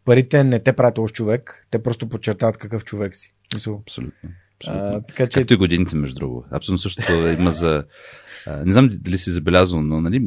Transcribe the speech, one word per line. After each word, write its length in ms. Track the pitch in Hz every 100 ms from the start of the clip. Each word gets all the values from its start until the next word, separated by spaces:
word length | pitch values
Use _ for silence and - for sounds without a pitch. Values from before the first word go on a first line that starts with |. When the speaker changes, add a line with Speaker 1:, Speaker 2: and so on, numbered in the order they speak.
Speaker 1:
парите 400 | - 123 127 147
не 160 | 135 120
те 120 | 135
правят 260 | 127 123 113
лош 140 | 110
човек, 540 | - 107 120 - - _
те 120 | 117
просто 260 | 113 117 113
подчертават 480 | 113 113 101 113 110
какъв 280 | 104 110
човек 300 | - 104 101
си. 200 | - - _ _
Мисъл, 200 | 107 110 104
Speaker 2:
Абсолютно. 520 | - - - - 85 87 _ _ -
Speaker 1:
а, 40 |
Speaker 2:
Абсолютно. 320 | 123 101 104
Speaker 1:
така 240 | - - 127
че 120 | -
Speaker 2:
Както 140 | 123
и 20 | 113
годините, 400 | 92 85 90 82
между 200 | 71 65
другото. 300 | 69 62 60
Абсолютно 280 | 71 - 90
същото 340 | 95 - - 82 82 82
има 120 | 87
за, 320 | 78 85 76 71 - - - - - -
а, 180 | 73
не 80 | 85
знам 160 | 101 135
дали 260 | 95 - 92
си 120 | 92
забелязал, 520 | 85 78 90 92 85
но, 180 | 76 78
нали, 180 | 82 120